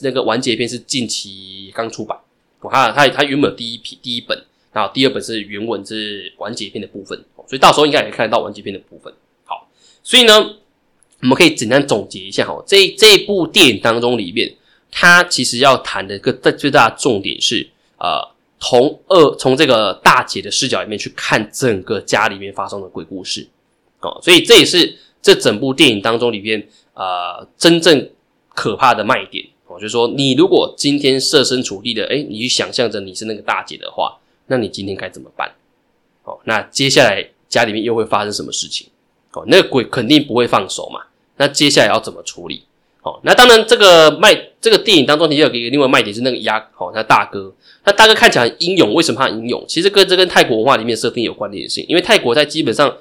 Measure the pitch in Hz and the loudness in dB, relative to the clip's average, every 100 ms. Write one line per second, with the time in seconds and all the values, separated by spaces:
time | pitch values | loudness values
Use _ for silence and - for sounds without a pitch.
0 | 135 123 113 117 127 110 120 120 - 131 | -4 -4 -2 -2 -2 -4 -6 -8 -8 -6
1 | 113 - 101 95 95 95 98 107 113 117 | -6 -8 -12 -18 -20 -20 -14 -10 -10 -10
2 | 107 - _ _ _ _ 101 127 120 131 | -12 -12 _ _ _ _ -2 0 2 2
3 | 135 127 143 139 110 - 117 117 - - | 2 2 -2 0 -2 -4 -14 -14 -18 -16
4 | 127 120 - - _ _ _ 110 98 131 | -10 -10 -8 -10 _ _ _ -6 -4 0
5 | 131 110 - 110 101 101 113 98 98 110 | 0 -2 -8 -10 -10 -10 -8 -8 -8 -10
6 | 107 101 90 - 104 120 101 110 92 101 | -10 -12 -16 -14 -12 -10 -12 -12 -14 -16
7 | 95 - _ _ - 135 170 143 151 139 | -16 -16 _ _ -14 2 2 4 2 0
8 | 107 - 113 117 87 104 104 95 - 82 | -2 -4 -2 -2 -4 -12 -14 -14 -18 -20
9 | - _ _ _ _ - _ _ _ _ | -20 _ _ _ _ -18 _ _ _ _
10 | - 247 226 214 - - _ _ _ _ | 0 2 6 4 2 -8 _ _ _ _
11 | _ _ 127 - 165 104 110 135 143 110 | _ _ 0 4 4 2 0 0 0 -4
12 | 95 98 95 117 113 73 - 196 190 - | -4 -14 -8 -6 -6 -8 2 2 4 4
13 | 220 185 - 196 156 120 143 101 117 117 | 4 6 2 -2 0 2 2 2 -2 0
14 | 120 120 87 113 92 - _ _ _ - | -2 -2 -4 -6 -6 -10 _ _ _ 0
15 | 175 175 175 - 123 120 139 123 - - | 4 4 2 -2 -4 2 4 2 -2 -10
16 | 95 98 131 - 160 - 143 139 110 - | -10 -6 -6 0 -2 0 0 2 2 0
17 | 143 101 92 - - 104 - _ _ _ | -2 -2 -6 -6 -4 -4 -8 _ _ _
18 | 85 73 - _ _ _ - 123 143 - | -6 -6 -8 _ _ _ 0 2 2 -2
19 | _ 190 143 - 131 135 143 113 101 - | _ 4 4 2 -2 2 2 2 0 0
20 | 180 131 - 101 98 - 131 101 92 104 | 2 2 0 -8 -6 -6 -4 -4 -6 -10
21 | 95 - - 139 104 - 131 98 - 101 | -10 -10 -4 -4 -4 -2 -2 -2 -4 -8
22 | - 113 110 98 98 98 95 101 92 90 | -2 0 0 -4 -12 -10 -10 -12 -14 -16
23 | 82 95 - - - _ _ _ _ _ | -14 -14 -10 -12 -14 _ _ _ _ _
24 | - - 165 175 165 226 135 180 - - | -12 -6 2 4 6 6 6 2 0 -4
25 | _ _ - 185 127 107 135 131 147 101 | _ _ 2 4 2 -2 -4 2 2 2
26 | 113 117 120 104 107 107 - _ _ - | -2 0 -2 -4 -6 -6 -8 _ _ -10
27 | 92 90 87 90 - _ 170 170 170 139 | -6 -6 -8 -12 -20 _ 2 4 2 2
28 | 104 _ _ _ _ - 113 98 131 110 | 0 _ _ _ _ -8 -6 0 0 0
29 | 104 117 95 - - _ _ 87 107 117 | -2 -4 -4 -14 -16 _ _ -14 -4 -2
30 | 117 135 139 127 190 156 78 - 147 143 | 0 0 0 2 4 2 0 -4 -4 0
31 | 139 131 - 147 117 127 117 95 120 110 | 0 0 2 2 2 -2 -6 -10 -8 -6
32 | - 139 117 107 120 - 95 - 113 104 | -4 -6 -6 -8 -4 -4 -4 -4 -4 -4
33 | 95 90 110 104 113 95 - 73 - - | -12 -12 -10 -8 -6 -6 -6 -16 -14 -6
34 | - - _ _ - 127 98 - 98 95 | -8 -8 _ _ -6 -4 -4 -8 -10 -10
35 | 92 - 65 - - - _ _ _ _ | -12 -16 -18 -10 -10 -12 _ _ _ _
36 | _ _ - - - 110 - - 135 147 | _ _ -18 -12 -4 -4 -4 -4 2 4
37 | 117 95 - _ _ 123 117 110 110 113 | 4 2 -6 _ _ 0 0 -2 -4 -4
38 | 107 104 104 101 67 - 80 - - _ | -2 -2 -4 -8 -10 -10 -10 -12 -14 _
39 | _ _ _ 80 92 180 - 127 107 131 | _ _ _ -14 2 2 2 -2 -2 -6
40 | 113 147 139 113 120 117 95 - - - | 2 2 2 -2 0 0 -2 -10 -12 -14
41 | - _ _ - 143 143 143 143 110 110 | -18 _ _ -2 -2 2 2 4 4 0
42 | 107 87 - - 85 73 _ _ _ _ | -4 -14 -18 -16 -14 -16 _ _ _ _
43 | - 76 151 196 247 226 220 226 196 165 | -12 -6 2 6 8 6 4 4 8 8
44 | 156 147 208 160 - _ 226 208 - 170 | 6 6 4 2 -2 _ 2 2 4 2
45 | 131 151 160 147 139 120 117 143 131 139 | 4 2 2 2 2 0 -4 0 2 2
46 | 104 104 127 120 107 110 - _ 90 110 | 0 -4 -6 -4 -4 -4 -8 _ -8 -6
47 | 110 117 101 101 95 _ _ _ - - | 2 2 2 -8 -14 _ _ _ 0 4
48 | 220 214 233 131 117 - 170 185 107 143 | 4 6 4 4 0 -2 -2 2 2 2
49 | 165 117 131 110 117 117 - 160 190 202 | 0 -2 -2 -4 -6 -8 -6 -2 0 2
50 | 175 185 180 185 165 110 123 120 117 110 | 2 2 2 2 0 0 0 0 -2 -4
51 | 120 123 110 - 101 95 - - - 170 | -4 -4 -6 -6 -10 -10 -8 -8 -2 -2
52 | 175 202 - 151 147 156 151 110 139 - | 2 0 2 0 0 -2 -2 0 -2 -2